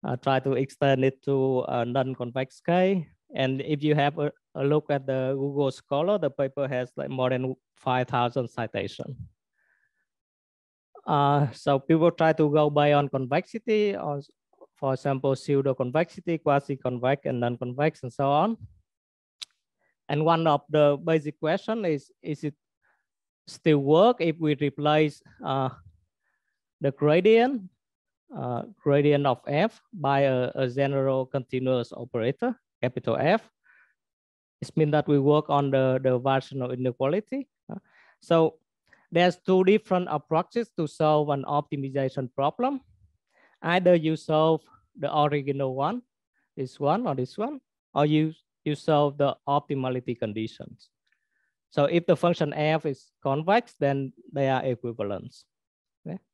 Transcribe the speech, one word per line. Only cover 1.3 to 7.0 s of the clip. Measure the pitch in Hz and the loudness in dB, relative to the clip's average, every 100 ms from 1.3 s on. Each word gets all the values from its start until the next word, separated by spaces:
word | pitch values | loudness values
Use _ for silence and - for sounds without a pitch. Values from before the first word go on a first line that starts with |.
| 139 135 127 - | 0 0 0 -2
a | 123 117 | -4 -2
non-convex | 127 131 127 123 127 139 - - | -2 -2 -4 -8 -6 -6 -8 -2
K. | 175 185 196 151 _ _ | 2 2 0 -4 _ _
And | 269 131 131 | -4 -2 -2
if | 139 147 | -4 -2
you | 151 147 | 0 2
have | 143 160 | 2 0
a, | 147 - _ - | -6 -6 _ -4
a | |
look | 139 151 151 | 0 0 0
at | 143 135 | -4 -2
the | 131 131 139 | -4 -2 -2
Google | 139 139 139 | -4 -2 -2
Scholar, | - _ 143 175 208 | -4 _ -2 0 0
the | 156 | -2
paper | - 135 139 131 | -2 -6 -4 -4
has, | 127 123 | -4 -6
like, | - | -8